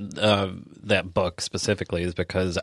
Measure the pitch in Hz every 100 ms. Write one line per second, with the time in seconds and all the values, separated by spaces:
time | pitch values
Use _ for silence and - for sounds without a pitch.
0 | 98 - 107 101 95 90 - - 104 98
1 | 92 95 90 - - 95 - 101 - 87
2 | 87 85 87 92 92 87